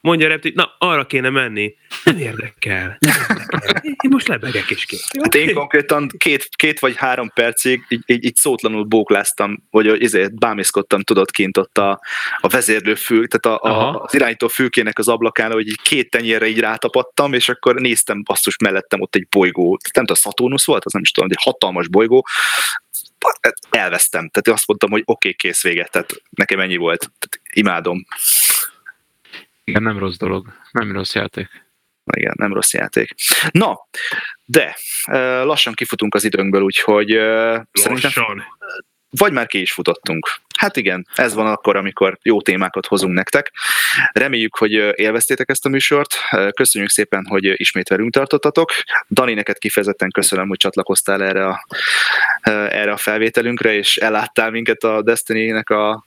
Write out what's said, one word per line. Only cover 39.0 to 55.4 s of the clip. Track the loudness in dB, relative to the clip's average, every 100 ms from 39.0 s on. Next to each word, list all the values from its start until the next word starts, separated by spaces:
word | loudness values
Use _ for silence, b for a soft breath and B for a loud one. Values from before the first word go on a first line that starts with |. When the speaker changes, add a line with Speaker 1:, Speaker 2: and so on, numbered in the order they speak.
| _
Speaker 2:
vagy | 2 2
már | 2 -2
ki | -2
is | -4
futottunk. | -2 -2 -2 -4 -4 -4 -8 _ -2
Hát | 0 0
igen, | -2 -4 -4
ez | 0 0
van | 2 0
akkor, | 0 2
amikor | 2 -2 2 0 2
jó | 2 2
témákat | 2 0 -2 -4
hozunk | -2 0 2
nektek. | 0 2 0 0 B B B B B B
Reméljük, | 0 0 0 -2
hogy, | 0 2
ö, | 2 2
élveztétek | 2 0 0 0 0 0
ezt | 0
a | 0
műsort. | 0 2 2 0 -4 B
Ö, | 0 0
köszönjük | 2 0 2 0
szépen, | 0 0 -2
hogy, | 0 0
ö, | 2
ismét | 2 0 -2 0
velünk | 0 2
tartottatok. | 0 2 2 2 2 0 -2 B B 0
Dani, | 0 2
neked | 0 -2 -4
kifejezetten | -2 0 0 -2 -2
köszönöm, | 0 0 0 -2
hogy | -2
csatlakoztál | -2 -2 0 0 0 0
erre | 0 0 0
a, | -4 -8 B B B B B B B
ö, | 0
erre | 0 -2 -2 -2
a | -2
felvételünkre, | -2 0 2 0 0 0 2
és | 2 2 2
elláttál | 2 0 -2 -2 -2
minket | -2 -2 0
a | 0 2
Destiny-nek | 2 0 0 -2